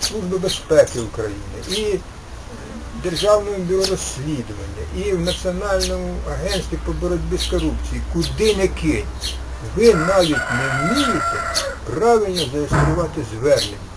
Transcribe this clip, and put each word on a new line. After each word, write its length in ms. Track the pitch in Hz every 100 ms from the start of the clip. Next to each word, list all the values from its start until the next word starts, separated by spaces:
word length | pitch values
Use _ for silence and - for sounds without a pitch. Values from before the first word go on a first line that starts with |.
Службі 360 | - 214 180 185
безпеки 640 | 185 - - 156 123 127
України, 400 | 110 - 107 98 - - -
і 300 | 196 214 190 - - - - - - - - - -
в 40 |
Державному 540 | 170 160 202 208 202 196
бюро 280 | 175 190 190
розслідування, 1000 | 185 - - 147 143 107 104 - - - 180
і 140 | 202
в 80 | 185
Національному 960 | 170 175 190 180 202 190 180 185 180 180 156
агентстві 460 | 143 170 190 - 165 175
по 60 |
боротьбі 460 | 156 175 175 160 175
з 80 | -
корупцією. 580 | 180 156 117 - 123 -
Куди 420 | 170 151 - 214 196
не 120 | 185
кинь, 360 | - 160 117 - - - - - - - 180
ви 180 | 233
навіть 360 | 190 165 196 170
не 640 | 139 - 123 135 135 160
вмієте 500 | 285 679 - - - 659 659 554 - -
правильно 600 | 123 233 226 202 180 143
зареєструвати 720 | 147 147 147 147 165 165 160 113
звернення 460 | 110 139 135 104 101 -